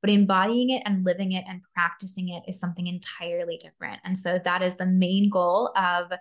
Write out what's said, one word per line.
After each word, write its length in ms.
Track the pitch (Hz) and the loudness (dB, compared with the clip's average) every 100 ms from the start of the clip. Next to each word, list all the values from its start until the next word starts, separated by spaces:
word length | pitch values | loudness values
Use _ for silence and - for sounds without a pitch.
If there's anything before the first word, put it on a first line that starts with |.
but 80 | 202 | 6
embodying 600 | 208 196 190 202 240 254 | 6 6 4 4 2 2
it 120 | 262 214 | 0 0
and 200 | 196 185 | 0 0
living 260 | 175 190 | 0 -2
it 140 | 185 185 | -4 -6
and 140 | 185 _ | -14 _
practicing 560 | - 170 - 190 - 180 | -2 -2 -2 -10 -8 -8
it 140 | 175 - | -8 -8
is 120 | 185 | -6
something 280 | 175 170 175 | -4 -4 -6
entirely 680 | 180 - - 170 175 170 165 | -6 -10 -12 -6 -6 -6 -8
different. 420 | - _ 165 - | -12 _ -12 -10
And 140 | 180 185 | -4 0
so 220 | 175 180 | 2 0
that 180 | 180 180 | 0 0
is 140 | 185 180 | -2 -2
the 100 | 185 | 2
main 440 | 185 180 190 202 | 4 4 4 2
goal 420 | 196 175 190 240 - | 2 2 2 0 0
of 360 | 185 175 175 180 | 0 -2 -4 -10